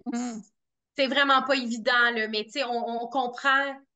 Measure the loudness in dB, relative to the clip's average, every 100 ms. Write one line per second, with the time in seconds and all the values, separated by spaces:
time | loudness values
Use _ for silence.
0 | -8 -6 -6 -8 -14 _ _ _ _ -2
1 | 0 2 4 4 4 0 0 -2 2 4
2 | 4 2 -2 -4 -6 -4 -2 -2 -4 -6
3 | -4 -2 -4 -2 2 2 2 -6 _